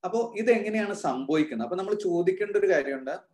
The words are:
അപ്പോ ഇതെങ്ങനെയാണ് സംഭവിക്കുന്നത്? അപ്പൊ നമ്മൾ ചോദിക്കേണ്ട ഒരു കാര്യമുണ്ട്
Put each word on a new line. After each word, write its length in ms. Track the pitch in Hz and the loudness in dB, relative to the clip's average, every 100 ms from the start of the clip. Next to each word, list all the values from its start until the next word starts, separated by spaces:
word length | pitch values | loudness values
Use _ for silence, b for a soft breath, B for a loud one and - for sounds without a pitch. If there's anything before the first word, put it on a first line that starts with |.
അപ്പോ 300 | 185 220 233 196 | -2 -2 -2 -2
ഇതെങ്ങനെയാണ് 560 | 220 226 208 220 202 | 2 4 4 -2 -2
സംഭവിക്കുന്നത്? 720 | 196 160 127 135 156 151 120 117 | -2 -2 -2 0 2 2 0 -4
അപ്പൊ 100 | 180 | -4
നമ്മൾ 180 | 190 | -2
ചോദിക്കേണ്ട 600 | 208 190 170 175 185 208 202 | -2 0 2 2 0 0 0
ഒരു 120 | 196 | 4
കാര്യമുണ്ട് 480 | 160 139 135 131 143 _ | 2 2 -4 -6 -10 _